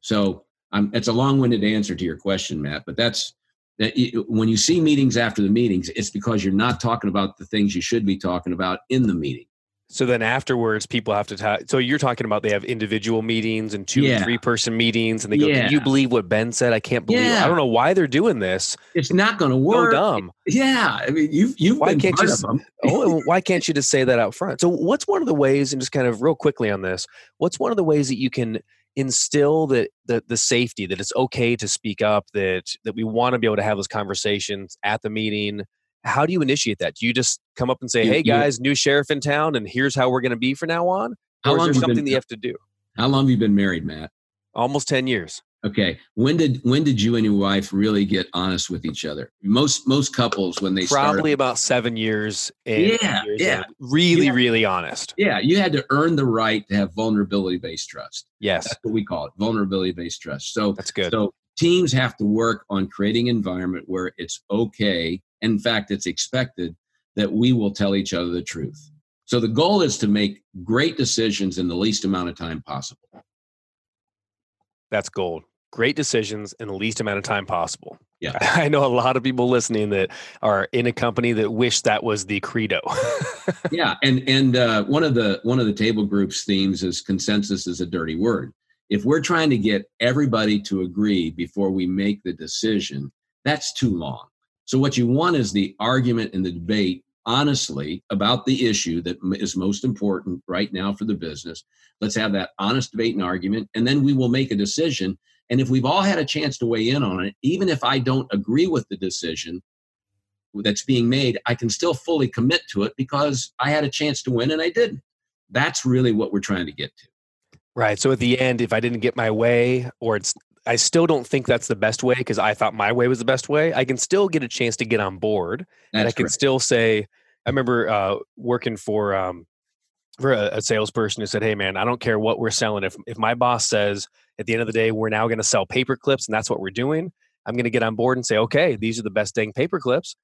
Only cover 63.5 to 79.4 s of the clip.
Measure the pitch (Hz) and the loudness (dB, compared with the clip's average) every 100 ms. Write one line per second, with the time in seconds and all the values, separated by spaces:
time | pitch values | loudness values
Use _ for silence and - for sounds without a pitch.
63.5 | 90 90 90 - 92 90 - 85 - _ | -4 -4 -6 -6 -6 -6 -8 -12 -12 _
64.5 | 101 117 - 107 87 82 92 _ _ 113 | -2 -2 -2 -2 0 -2 -6 _ _ 0
65.5 | 107 117 113 104 101 - - - 127 127 | 0 0 -2 -2 -4 -4 -6 -4 -4 -4
66.5 | - 85 82 _ _ _ - 104 107 120 | -6 -10 -10 _ _ _ -4 0 2 4
67.5 | 123 104 101 101 98 92 87 87 87 - | 4 0 0 0 0 -2 -4 -2 -4 -6
68.5 | 85 69 - - _ _ _ _ 120 113 | -8 -10 -12 -20 _ _ _ _ 0 0
69.5 | 110 170 208 156 - 107 104 101 101 _ | 2 2 4 2 0 0 2 0 -4 _
70.5 | 95 87 113 160 - 123 - 110 101 98 | -18 -2 0 0 0 -2 0 0 0 -2
71.5 | 90 90 87 107 104 98 95 87 85 82 | -2 -4 0 0 0 -2 -2 -4 -8 -8
72.5 | 80 - 69 - - _ - _ _ _ | -10 -8 -10 -10 -16 _ -20 _ _ _
73.5 | _ _ _ _ _ _ _ _ _ _ | _ _ _ _ _ _ _ _ _ _
74.5 | _ _ _ _ 107 - - 90 82 - | _ _ _ _ -4 -4 -4 -4 -6 -12
75.5 | _ _ - 117 147 143 120 104 107 104 | _ _ -2 -2 0 0 0 -2 -8 -12
76.5 | - 110 95 110 110 107 98 95 104 95 | -14 -10 -6 -6 -4 -4 -4 -2 -4 -2
77.5 | 90 85 - - - _ _ 78 - - | -4 -4 -8 -16 -20 _ _ -8 -2 0
78.5 | 165 147 147 139 123 123 131 127 127 | 2 4 4 4 2 2 0 0 0